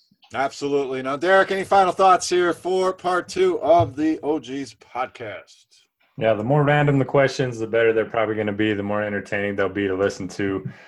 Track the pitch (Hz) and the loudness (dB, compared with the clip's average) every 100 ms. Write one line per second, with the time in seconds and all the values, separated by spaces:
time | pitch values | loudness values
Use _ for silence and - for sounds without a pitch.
0 | _ _ _ 113 135 - 143 143 131 131 | _ _ _ -6 -6 -4 -4 -2 -2 -6
1 | 131 143 170 190 190 196 185 196 185 175 | -6 -4 2 2 2 -2 2 2 2 4
2 | 190 175 - - 349 - 349 381 370 370 | 4 4 2 0 0 -2 -2 0 0 -2
3 | 359 180 170 185 185 170 139 170 123 127 | -2 -2 -2 0 0 2 4 4 4 0
4 | 156 156 143 156 120 135 131 - _ 123 | -2 -2 -2 -4 -4 -10 -10 -14 _ -8
5 | 127 - 110 90 - _ _ _ _ _ | -8 -8 -12 -14 -16 _ _ _ _ _
6 | _ - 110 104 110 147 143 147 147 135 | _ -2 0 0 2 2 4 4 4 2
7 | 131 143 135 - 127 113 110 117 113 110 | 2 2 2 0 -4 -4 -2 2 2 2
8 | 101 117 107 107 104 101 107 101 101 104 | 0 -2 -2 -2 -2 0 0 0 -2 -2
9 | 104 101 95 104 101 98 95 95 101 95 | -2 -4 -6 -4 -4 -2 -2 -2 -2 0
10 | 98 - 92 - 98 95 - - | -2 -2 -10 -4 -4 -4 -6 -14